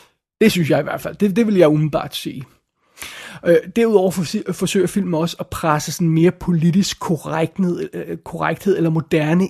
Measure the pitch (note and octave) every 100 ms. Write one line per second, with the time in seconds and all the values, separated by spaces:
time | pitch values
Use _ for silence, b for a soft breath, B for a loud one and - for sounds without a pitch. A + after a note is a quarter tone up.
0 | B B _ _ A3 F3+ C#3+ D3 C#3 -
1 | - D#3+ G#3 F#3 A3 G3 D#3+ D3+ D#3 D3
2 | C#3 - - C3 C3+ _ _ _ B B
3 | B B B B F3 E3+ F3+ A#3 A3+ G#3
4 | F#3+ F3+ D#3+ G#3+ - F3+ F#3 G3+ F3+ -
5 | F3+ D#3+ E3 - F3+ - E3 D3+ D3+ D3+
6 | E3+ D#3+ E3+ F3 - E3+ E3+ E3+ G3 -
7 | - D#3+ D3+ D#3 D#3+ - F3+ F3 D#3+ F3
8 | E3 E3+ - E3 D#3 E3 G3+ F3+ E3 D#3+
9 | - E3+ D3+ E3+